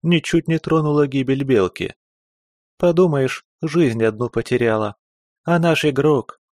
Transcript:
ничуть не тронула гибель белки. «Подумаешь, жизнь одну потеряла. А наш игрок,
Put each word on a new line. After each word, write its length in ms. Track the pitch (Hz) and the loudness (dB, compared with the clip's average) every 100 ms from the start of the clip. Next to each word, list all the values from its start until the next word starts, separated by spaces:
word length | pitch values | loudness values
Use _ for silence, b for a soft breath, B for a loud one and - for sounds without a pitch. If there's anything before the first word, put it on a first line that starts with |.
ничуть 460 | 160 170 - 170 160 | 0 0 0 -2 0
не 100 | 160 | -4
тронула 480 | - 160 151 147 143 | 0 0 2 0 0
гибель 380 | 139 131 135 | 0 -2 -2
белки. 500 | 139 120 90 - 85 - _ _ _ _ _ _ _ - | 2 2 2 -2 -10 -10 _ _ _ _ _ _ _ -2
«Подумаешь, 680 | 175 170 180 147 131 - _ - | 0 2 2 2 -2 -4 _ -10
жизнь 400 | 160 160 151 113 | -4 0 0 2
одну 260 | 113 107 120 | -2 -2 -4
потеряла. 680 | - 113 123 117 107 107 - _ _ _ _ | -4 -2 0 0 0 -4 -8 _ _ _ _
А 140 | - 170 | -2 0
наш 260 | 170 160 | 2 0
игрок, 540 | 151 139 143 143 - - _ | 0 0 2 2 -2 -14 _